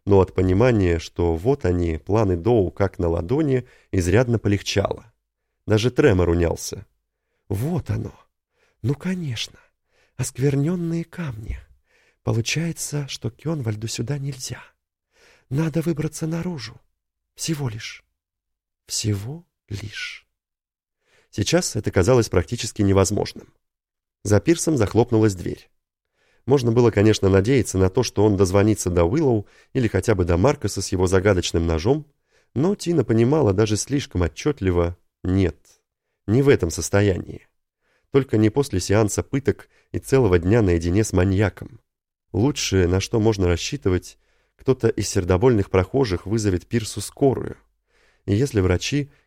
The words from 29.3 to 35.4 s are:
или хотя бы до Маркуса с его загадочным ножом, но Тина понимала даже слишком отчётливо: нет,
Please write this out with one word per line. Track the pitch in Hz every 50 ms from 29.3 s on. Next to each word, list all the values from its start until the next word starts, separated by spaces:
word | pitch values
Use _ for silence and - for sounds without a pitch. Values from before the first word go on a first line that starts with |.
| 117 104 - _ _ _ _ _
или | - 135 120 104
хотя | - 95 - 117 104
бы | 92 90
до | 85 85
Маркуса | 85 101 143 151 - - 104 - 101
с | - -
его | 98 90 92
загадочным | 85 95 95 92 104 95 90 - - - 85 82
ножом, | 82 80 78 82 117 143 156 151 _ _ _ _ _ _ _ _ _
но | - 117 151 190 208
Тина | - - 170 175 156 120
понимала | - 113 113 117 123 151 160 131 104 92
даже | 98 113 104 107 101
слишком | - - 135 143 - - - 87
отчётливо: | 85 82 - - - 151 143 - 98 92 87 87 85 85 87 _ _ _ _ _
нет, | - 90 92 98